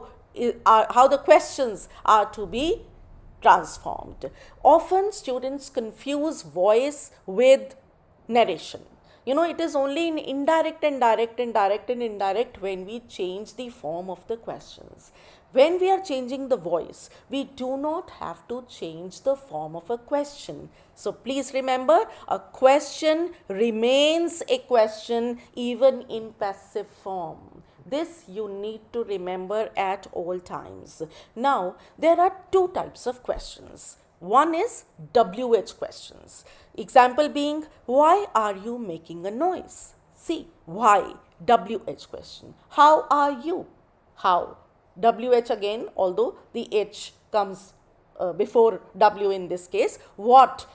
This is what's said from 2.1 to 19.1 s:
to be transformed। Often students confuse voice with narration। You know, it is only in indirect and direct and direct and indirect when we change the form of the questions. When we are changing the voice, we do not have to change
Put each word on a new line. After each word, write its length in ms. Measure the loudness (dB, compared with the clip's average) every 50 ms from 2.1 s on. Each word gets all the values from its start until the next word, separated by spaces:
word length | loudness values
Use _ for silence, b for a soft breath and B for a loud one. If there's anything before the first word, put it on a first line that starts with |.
| 4 4 4 2 -4
to 120 | -10 -10
be 280 | -8 -6 -4 -2 -2 -2 -4 -8 -14 -20 -20 -20 -20 -20 -20 -20 -20 -8 2 6
transformed। 840 | 6 6 6 4 -2 -12 -12 -10 -10 -10 -10 -10 -14 -14 -14 -14 -14 -14 B B B B B B
Often 460 | 8 8 6 6 2 0 0 0 -2 -4 -8 -8
students 560 | -8 -6 -6 -6 -8 -8 -10 -12 -10 -8 -8
confuse 680 | -8 -8 -10 -12 -8 -6 -4 -2 -2 -4 -6 -8 -12 -8 -4 0
voice 540 | 2 4 4 4 2 0 -4 -8 -12 -16 b b b b
with 320 | 0 4 6 6 6 6 4 -2 -18 -20 _ _ _ _ _ _ _ _ _ 0
narration। 680 | 2 2 2 2 0 -4 -8 -14 -16 -18 -20 -20 _ _ _ b b b b -4
You 60 | -2
know, 80 | 0 0
it 180 | -2 -2 -4
is 160 | -4 -2 -2
only 320 | -2 -2 -2 -2 -2 -2 -2
in 80 | -4
indirect 680 | -6 -6 -6 -6 -4 0 0 2 2 0 -2 -4 -4 -4
and 160 | -4 -2 0
direct 400 | 2 2 2 2 0 -2 -4 -6
and 140 | -6 -2 0
direct 380 | 0 2 2 0 -2 -4 -6
and 120 | -6 -4 -6
indirect 600 | -6 -6 -4 -4 -2 -2 -2 -4 -4 -8 -10 -8
when 240 | -8 -8 -8 -10
we 140 | -12 -12 -14
change 560 | -14 -14 -10 -8 -8 -6 -8 -10 -12 -14 -14
the 120 | -14 -14 -14
form 400 | -14 -12 -10 -10 -8 -8 -8 -10
of 180 | -12 -12 -10
the 120 | -10 -12 -10
questions. 760 | -10 -12 -14 -14 -14 -18 -20 -20 -20 -20 -20 -20 -20 -20 _ b b b b b b b 2
When 260 | 4 4 4 4 2
we 120 | 2 2
are 100 | 2 2
changing 480 | 0 -4 -6 -6 -6 -6 -8 -8 -6 -4
the 80 | -4
voice, 540 | -4 -2 -2 -4 -4 -4 -6 -12 -18 -20 -20 b b b b
we 160 | -8 -8 -8
do 320 | -8 -10 -10 -8 -6 -6
not 320 | -6 -6 -6 -6 -6 -8 -12 -14 -12
have 280 | -12 -12 -12 -12 _ -12
to 160 | -12 -12 -12 -14
change 500 | -16 -14 -14 -12 -12 -14 -16 -16